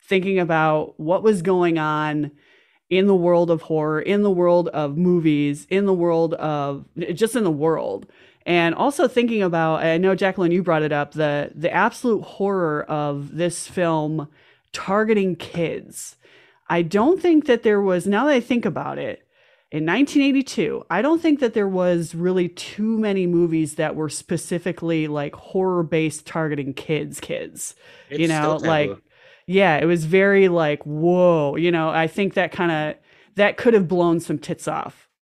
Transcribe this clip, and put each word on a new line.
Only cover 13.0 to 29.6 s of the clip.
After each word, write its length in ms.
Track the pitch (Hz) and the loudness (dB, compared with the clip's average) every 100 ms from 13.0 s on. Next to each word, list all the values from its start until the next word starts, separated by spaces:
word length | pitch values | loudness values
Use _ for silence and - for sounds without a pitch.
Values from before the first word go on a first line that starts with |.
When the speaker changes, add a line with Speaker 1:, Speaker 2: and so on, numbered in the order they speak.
| 147 143 143 151 | -4 -6 -8 -4
Speaker 1:
this 320 | 175 - - | -4 -4 -8
film 600 | - 170 160 151 156 147 _ _ _ _ | -2 0 0 -2 -4 -8 _ _ _ _
targeting 640 | - - 202 220 214 190 170 | -12 -2 -2 2 2 0 -4
kids. 800 | - 175 160 - - - - _ _ - _ _ _ | -8 -4 -4 -6 -12 -18 -18 _ _ -20 _ _ _
I 140 | 170 | -2
don't 360 | 170 202 254 370 | 0 2 2 4
think 280 | 349 311 277 | 4 4 4
that 160 | 233 | 2
there 180 | 226 208 | 4 2
was, 240 | 202 180 185 | 2 0 0
now 200 | 208 285 | 0 2
that 60 | |
I 80 | 269 | 0
think 220 | 233 240 208 | 0 -2 -2
about 340 | 139 143 139 | -4 -8 -6
it, 220 | 139 - _ _ _ _ _ | -8 -10 _ _ _ _ _
in 140 | 156 160 | -6 -2
nineteen 360 | 202 285 294 | 0 2 2
eighty-two, 640 | 277 277 262 - 151 131 - | 2 2 -2 -2 -2 -4 -4
I 100 | 175 | 0
don't 180 | 262 330 | 2 2
think 200 | 330 285 | 2 2
that 160 | 233 220 | 0 0
there 120 | 196 | 0
was 440 | 185 180 175 160 | 0 0 0 -2
really 340 | 165 175 185 180 | -4 0 0 -2
too 500 | 175 - - 214 226 | -4 -14 -4 -2 0
many 260 | 214 196 175 | 0 0 2
movies 480 | 170 170 160 156 - | 2 2 0 -2 -2
that 200 | 156 147 | -4 -4
were 140 | 156 | -6
specifically, 1000 | - - 170 - 175 180 165 170 165 156 | -8 -6 -8 -4 -6 -6 -6 -2 -2 -2
like, 260 | 147 143 - | -4 -8 -12
horror-based 920 | - 190 190 175 160 165 156 - - | -6 -2 0 0 0 0 -2 -4 -8
targeting 480 | 170 156 147 135 135 | -4 -4 -4 -6 -10
kids, 440 | - 151 151 139 | -4 -4 -4 -12
kids. 540 | - - - - - - - - - | -10 -10 -10 -12 -16 -16 -20 -20 -12
Speaker 2:
It's 120 | 147 | -2
Speaker 1:
You 80 | 165 | 0
know, 120 | 156 | 0
Speaker 2:
still 180 | 151 156 | 0 0
taboo. 80 | 160 | 0
Speaker 1:
like, 300 | 156 151 101 _ _ - - - | 0 0 -6 _ _ -20 -20 -2
yeah, 300 | 190 | 2